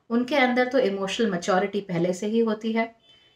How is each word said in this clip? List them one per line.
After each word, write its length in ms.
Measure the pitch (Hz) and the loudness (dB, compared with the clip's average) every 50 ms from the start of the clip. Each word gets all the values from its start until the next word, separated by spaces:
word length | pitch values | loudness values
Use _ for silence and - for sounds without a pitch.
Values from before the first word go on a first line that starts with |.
| _ - | _ -2
उनके 260 | 226 240 247 254 302 | -2 -2 0 0 2
अंदर 320 | 277 254 247 240 247 254 | 2 2 2 2 2 0
तो 120 | 254 - 262 | 2 2 2
emotional 520 | - 196 196 196 196 190 - - 233 202 | 2 2 0 -2 -4 -4 -2 -2 0 0
maturity 500 | 185 175 - 208 190 185 202 196 - 202 | -2 -2 0 0 2 2 2 0 -2 -4
पहले 320 | 196 - 175 170 170 180 180 | -4 -2 -2 0 0 0 -2
से 140 | - 214 | -2 -2
ही 120 | 214 226 233 | -2 0 2
होती 320 | 226 214 214 214 - 226 | 2 0 0 -2 -4 -2
है। 240 | 220 226 226 226 - _ _ _ _ _ _ _ _ | -2 -2 -2 -4 -6 _ _ _ _ _ _ _ _